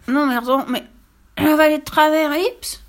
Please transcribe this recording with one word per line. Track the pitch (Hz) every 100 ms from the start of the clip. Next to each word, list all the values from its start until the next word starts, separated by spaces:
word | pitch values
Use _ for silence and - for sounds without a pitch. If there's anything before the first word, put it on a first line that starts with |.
| -
Non, | 269
mais | 285
attends, | 240 240 269 262
mais | 254 - _ _ _ _
elle | - 302
va | 302
aller | 311 302
de |
travers, | 302 - 311 311 302
Ips! | 294 403 494 - -